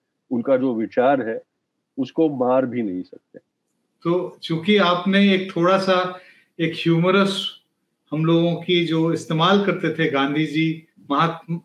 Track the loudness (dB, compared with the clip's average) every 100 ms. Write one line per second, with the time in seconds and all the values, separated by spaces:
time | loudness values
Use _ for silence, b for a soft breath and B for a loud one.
0 | _ _ -8 -6 0 0 0 -2 -2 0
1 | 2 2 -2 -8 _ _ _ _ _ -8
2 | -6 0 0 0 0 2 0 -4 -4 -6
3 | -10 -18 _ -20 _ _ _ _ _ _
4 | -4 -2 -4 -12 -8 -4 2 4 4 2
5 | 2 4 4 2 -2 0 2 2 2 0
6 | 0 B B B B -6 -4 -2 0 2
7 | 4 4 2 -2 -8 -12 _ _ _ _
8 | -10 -2 2 2 2 -2 -2 -2 0 0
9 | 0 -2 -4 0 2 2 2 -2 -4 -2
10 | -2 0 -2 -2 -2 0 -2 -4 -12 _
11 | -4 -2 -2 -4 -10 -10